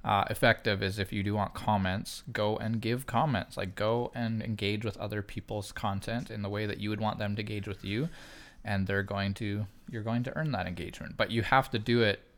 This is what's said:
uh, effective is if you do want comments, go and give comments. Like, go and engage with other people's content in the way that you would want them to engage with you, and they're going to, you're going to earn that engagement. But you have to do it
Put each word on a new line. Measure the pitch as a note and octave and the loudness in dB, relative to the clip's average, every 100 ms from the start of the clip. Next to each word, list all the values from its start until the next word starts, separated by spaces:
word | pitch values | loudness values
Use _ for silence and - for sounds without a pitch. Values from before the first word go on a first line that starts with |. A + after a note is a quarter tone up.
uh, | G#2+ G2+ - | 4 4 4
effective | G#2+ A#2+ A2+ A2+ G2+ | 4 4 4 2 0
is | G2 G#2 | 0 -2
if | F#2+ | -2
you | G#2 | 0
do | G2 | 0
want | G#2 G2 | 0 0
comments, | - - G#2 F#2 F#2+ - - - | -2 2 4 2 0 -4 -10 -8
go | A#2 G#2 A2 | 0 0 0
and | A2 A2+ | 0 0
give | A2 B2 C3+ | 0 -2 0
comments. | A#2 D3+ G#2+ - - | 2 4 2 -2 -6
Like, | F#2+ | -6
go | - G#2+ A#2 A#2+ | 0 0 2 -2
and | A#2+ A2+ A2 | -2 -2 -2
engage | G#2+ G#2+ G2+ G#2+ | -2 0 0 0
with | A2 - | -2 -4
other | G#2 G#2+ | -4 -4
people's | G2+ - - G#2+ G2 | -4 -8 -6 -6 -6
content | - G#2+ G2 - A2+ B2 | -2 -2 -2 -2 -4 -4
in | A#2 | -6
the | G2+ | -4
way | G#2 G#2+ | -2 -2
that | F#2+ | -2
you | G2+ | -2
would | G#2+ | 0
want | A2 - | -2 0
them | G#2 G#2 | -2 -2
to | |
engage | G#2+ G#2+ G2+ | -2 -4 -4
with | G2 G2 | -6 -2
you, | G#2+ E3 - - - - - | -2 -2 -4 -16 -18 -20 -12
and | - G2+ F#2+ | -2 0 2
they're | G2 | 2
going | G2+ G2+ G2 | 2 0 0
to, | G2+ G#2+ G2+ G2+ - - | -2 -2 -2 -4 -8 -10
you're | A#2 | -6
going | G#2+ A#2+ | 0 0
to | B2 - | 0 -2
earn | D#3 | -2
that | G#2 F2+ | 0 -2
engagement. | F2 D#2 - - - | -4 -6 -8 -10 0
But | G#2+ | 2
you | A2+ | 2
have | - C3 C3+ | 6 4 6
to | A#2 | -2
do | G#2+ A#2+ | 4 6
it | G#2+ G2 - | 6 4 -6